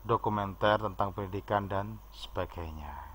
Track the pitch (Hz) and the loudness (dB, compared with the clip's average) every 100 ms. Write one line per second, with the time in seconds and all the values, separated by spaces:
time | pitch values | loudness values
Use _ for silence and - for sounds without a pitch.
0 | 107 113 117 107 101 90 107 104 107 92 | 0 2 2 0 0 4 6 6 4 0
1 | 101 92 98 98 - 104 101 98 104 110 | -2 -2 -4 -4 2 2 2 0 -2 -6
2 | - - - - 87 - 82 78 73 76 | -12 -14 -6 -4 -4 -4 -6 -8 -8 -10
3 | 73 | -10